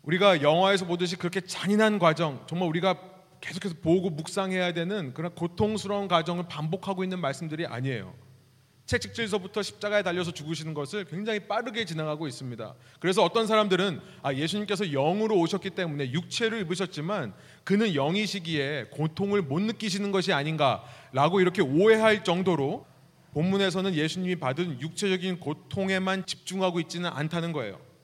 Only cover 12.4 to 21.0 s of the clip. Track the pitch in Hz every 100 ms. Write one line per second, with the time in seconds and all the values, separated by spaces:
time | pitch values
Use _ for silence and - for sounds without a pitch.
12.4 | 131 117 107 - - - 170 190 214 226
13.4 | 220 220 208 180 196 131 - - 139 135
14.4 | 160 202 208 196 196 135 147 202 214 208
15.4 | 165 196 190 185 175 143 135 143 - -
16.4 | 226 226 165 185 190 151 160 208 120 -
17.4 | - - - 202 226 139 139 190 208 196
18.4 | 165 156 139 147 110 131 156 160 202 202
19.4 | 147 147 214 220 214 196 202 190 175 151
20.4 | 151 156 139 101 - -